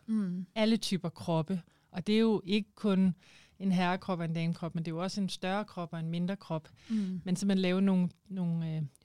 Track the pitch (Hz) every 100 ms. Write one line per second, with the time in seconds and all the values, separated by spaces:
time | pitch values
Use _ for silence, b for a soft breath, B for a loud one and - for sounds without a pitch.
0 | - 220 185 180 180 226 220 226 - 180
1 | 165 - - 160 156 185 - b b 185
2 | 208 214 226 202 - 214 - - 208 190
3 | 190 B B B B - 196 180 175 190
4 | - 170 165 165 165 170 165 170 165 160
5 | 185 208 185 - 185 202 214 180 165 165
6 | 165 170 175 196 - 160 - B B 220
7 | 185 185 185 190 196 190 185 185 196 185
8 | 175 - - 190 175 165 165 160 147 -